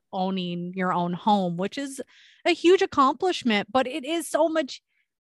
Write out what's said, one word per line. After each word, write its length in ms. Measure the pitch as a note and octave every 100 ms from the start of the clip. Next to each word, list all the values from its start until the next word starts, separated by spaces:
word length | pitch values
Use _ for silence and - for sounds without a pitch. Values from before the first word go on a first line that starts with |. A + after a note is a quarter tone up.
| _
owning 600 | G3 F#3 F#3+ F3 F3 F3 F#3
your 160 | F#3
own 200 | F3 F3
home, 440 | F3 A3 G#3 F3+ E3+
which 200 | G3+ -
is 240 | C#4 C4+ - _ _ _
a 80 | D#4
huge 300 | E4 E4 F#4
accomplishment, 840 | F#4+ - C4+ - F#4 E4+ A#3+ G#3 G3
but 140 | C4 B3+
it 160 | D4
is 240 | B3+ E4+ -
so 200 | D4 D#4+
much, 320 | D#4+ C4+ - _ _ _ _ _